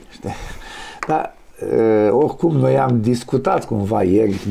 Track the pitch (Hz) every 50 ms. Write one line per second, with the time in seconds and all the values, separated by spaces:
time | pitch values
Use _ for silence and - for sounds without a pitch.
0 | - - - - - 98 - - - - - - - - - - - - - -
1 | - - 156 156 - - - - - - - - - - 120 120 113 110 110 107
2 | 107 104 107 131 151 139 - - 175 170 156 135 131 131 131 139 135 127 123 117
3 | 107 120 123 123 - - 143 131 - 190 190 160 - - 117 104 98 95 110 107
4 | 95 90 95 107 110 101 98 95 - 101